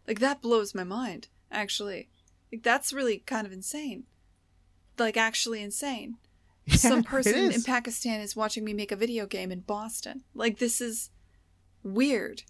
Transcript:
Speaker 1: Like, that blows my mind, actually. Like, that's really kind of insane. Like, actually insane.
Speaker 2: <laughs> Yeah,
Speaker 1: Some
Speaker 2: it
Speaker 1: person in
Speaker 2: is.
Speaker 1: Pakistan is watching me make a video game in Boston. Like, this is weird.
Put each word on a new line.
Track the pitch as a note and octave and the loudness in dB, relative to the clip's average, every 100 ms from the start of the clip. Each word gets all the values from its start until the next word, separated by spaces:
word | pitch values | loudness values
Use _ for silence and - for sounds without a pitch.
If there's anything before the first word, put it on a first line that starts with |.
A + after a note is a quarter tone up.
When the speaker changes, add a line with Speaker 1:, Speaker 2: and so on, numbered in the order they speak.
| - | -6
Speaker 1:
Like, | G#3 | 0
that | C4 C#4 | 2 2
blows | A#3 A#3 G3+ | 2 2 2
my | F#3+ | -4
mind, | F3+ G#3 B3 F3 - _ - | -6 -4 -4 -6 -12 _ -8
actually. | G#3 G3+ - G#3 F3 - _ _ _ _ | -6 -4 -4 -6 -8 -12 _ _ _ _
Like, | A3+ | -2
that's | A#3 B3 - | 2 2 2
really | C4 B3+ G3+ | 0 0 0
kind | - A#3 G3+ | -2 -4 -4
of | |
insane. | F#3+ F#3+ D4 D4 F#3 - _ _ _ _ _ _ _ _ - | -8 -10 -8 -8 -8 -12 _ _ _ _ _ _ _ _ -2
Like, | A3+ A3+ | 0 2
actually | A3+ A3 A#3 A3 | 2 2 -2 -4
insane. | G3+ - C#4+ A#3+ - A#3 _ _ | -6 -6 -4 -6 -8 -14 _ _
Speaker 2:
<laughs> | _ _ - | _ _ 4
Yeah, | - | 6
Speaker 1:
Some | B3 A#3+ | 8 6
Speaker 2:
it | A#3 | 4
Speaker 1:
person | C4 B3+ | 2 4
in | C4+ F#4+ | 6 4
Speaker 2:
is. | B3 | 2
Speaker 1:
Pakistan | A#3 B3 A#3+ A#3 A#3+ A3 | 2 0 0 -4 -2 -4
is | G#3 A3 | -4 -2
watching | G#3+ A3 | -2 -2
me | G#3+ | -4
make | G#3 G3+ | -4 -4
a | G3 | -2
video | A#3 A#3 G3 | -2 -2 -4
game | F#3+ F#3 | -4 -6
in | F3+ | -6
Boston. | F#3 G#3 A3 - - C4+ - | -4 -6 -6 -8 -10 -12 -12
Like, | - A#3 G#3+ | -2 -2 0
this | A#3+ - | 0 0
is | A#3+ A3 - _ _ _ _ _ _ _ | -4 -6 -10 _ _ _ _ _ _ _
weird. | G3 G3 C#4 A#3 - - | -4 2 4 2 -2 -8